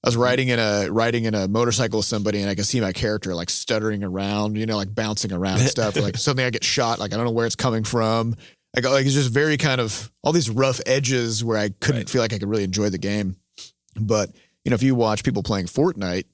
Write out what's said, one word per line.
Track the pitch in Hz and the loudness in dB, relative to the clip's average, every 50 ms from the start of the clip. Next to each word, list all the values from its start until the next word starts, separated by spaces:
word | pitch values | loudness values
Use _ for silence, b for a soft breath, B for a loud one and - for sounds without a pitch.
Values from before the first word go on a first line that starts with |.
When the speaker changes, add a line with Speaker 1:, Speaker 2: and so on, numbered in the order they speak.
| - | 2
Speaker 1:
I | 131 | 2
was | 120 | 2
riding | 117 123 123 123 131 131 123 | 4 4 4 4 2 2 2
in | 123 117 | 2 2
a, | 113 107 104 101 101 73 | 2 2 2 2 0 0
riding | 95 110 117 117 117 120 113 | 2 2 2 2 2 0 0
in | 113 107 | 0 0
a | 104 98 95 | 0 0 0
motorcycle | 101 113 120 120 110 - 127 110 - 110 | 2 2 2 2 2 0 0 0 0 -2
with | 101 | -2
somebody, | - 117 107 101 107 104 104 | -2 -2 -2 0 0 0 0
and | 98 101 | -2 -2
I | 98 | -2
could | 87 101 | -2 -2
see | - - 123 | -2 0 0
my | 110 95 | 0 -2
character, | 92 - - 107 104 107 - 98 90 | -2 -2 -2 -2 -2 -2 -4 -4 -4
like, | 85 87 85 | -4 -4 -4
stuttering | - - - - 117 107 107 110 107 101 | -4 -6 -2 -2 -2 0 0 -2 -2 -2
around, | 101 95 90 95 98 98 104 104 104 107 107 | -4 -4 -4 -4 -2 -2 -2 -2 -2 -2 -2
you | 107 110 | -2 -2
know, | 110 110 | -2 -2
like, | 104 98 98 104 | -2 -4 -4 -4
bouncing | 110 110 107 107 104 - 101 | -4 -4 -2 -4 -4 -4 -4
around | 95 87 92 98 92 101 | -4 -2 -2 0 2 2
and | 123 135 | 2 2
stuff. | - - 113 104 101 | 2 0 -2 0 0
Speaker 2:
<laughs> | - | 0
Speaker 1:
Like, | 104 101 92 | -2 0 -2
suddenly | 110 - 147 135 127 131 | -2 -2 0 0 0 0
I | 127 | 0
get | 113 - - | -2 -2 -2
shot. | - - - 123 113 117 - | -2 0 0 0 0 0 -2
Like, | 104 101 | -2 -4
I | 101 | -2
don't | 107 117 | -2 0
know | 120 | 0
where | 113 117 117 | 2 2 0
it's | 113 - | 0 -2
coming | - - 131 113 113 110 | 0 0 0 2 0 0
from. | - - 120 110 110 113 113 113 117 113 B B B B B B _ - | 0 0 2 2 2 2 2 2 0 -2 B B B B B B _ -2
Like, | 127 123 | 0 2
like, | 127 135 139 135 | 4 2 4 4
it's | 139 135 | 4 4
just | 147 139 127 | 2 2 2
very | 113 135 147 156 151 139 | 2 2 2 2 2 2
kind | - 151 131 127 | 2 2 2 2
of | 120 110 - - 110 - _ _ - | 0 -2 -2 -6 -8 -10 _ _ -2
all | 139 | 2
these | 160 175 139 117 | 2 2 2 2
rough | 110 120 135 135 127 131 - | 2 2 2 2 2 -2 0
edges | - 131 139 139 120 135 127 117 113 110 107 117 | 0 0 2 2 0 0 0 0 0 -2 -2 -2
where | 113 113 107 | 0 0 0
I | 104 104 101 _ | 0 -2 -4 _
couldn't | - - 135 117 | -2 0 0 0
Speaker 2:
Right. | 98 - | -2 -2
Speaker 1:
feel | - 127 | 0 0
like | 113 110 | 0 0
I | 113 101 | -2 -4
could | 101 101 | -4 -2
really | 107 110 101 | 0 0 0
enjoy | 95 92 104 104 104 | 0 0 0 0 0
the | 92 90 | -2 -2
game. | - 98 101 104 104 92 95 _ _ _ B B B B B _ _ _ _ - | -4 -2 -2 -2 -2 -4 -6 _ _ _ B B B B B _ _ _ _ -6
But, | 110 104 113 107 101 - b b b b b b _ | 0 0 2 0 0 -2 b b b b b b _
you | - | 0
know, | 123 | 0
if | 104 | 2
you | 123 135 131 | 4 2 4
watch | 120 117 110 107 104 - | 4 2 2 2 0 -2
people | 139 107 101 | -2 -2 -2
playing | 90 - 110 98 90 | -2 -2 -2 -2 -2
Fortnite, | 87 - - 147 185 - 101 101 90 87 92 87 _ | -4 0 0 0 0 0 -2 -4 -2 -2 -4 -4 _